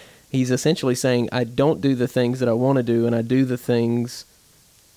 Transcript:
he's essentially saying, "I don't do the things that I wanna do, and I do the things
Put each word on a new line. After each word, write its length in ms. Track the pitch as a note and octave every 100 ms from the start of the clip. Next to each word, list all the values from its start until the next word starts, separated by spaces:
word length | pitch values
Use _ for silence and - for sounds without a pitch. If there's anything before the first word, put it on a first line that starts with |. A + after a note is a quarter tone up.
| - - _
he's 180 | C3+ B2+
essentially 460 | B2+ E3 D#3+ C3 B2
saying, 340 | C3 B2 A#2
"I 120 | B2
don't 360 | A#2 B2 C#3+ -
do 140 | C#3
the 140 | B2+ A#2+
things 320 | C3 A#2+ B2+
that 100 | A#2+
I 40 |
wanna 280 | A#2 B2+ C#3
do, 240 | A#2+ A#2 A#2
and 100 | A#2
I 60 |
do 240 | A#2 C3 C3
the 120 | B2
things 680 | - A#2+ A#2 A#2+ A#2+ - - _ _ _ _ _ _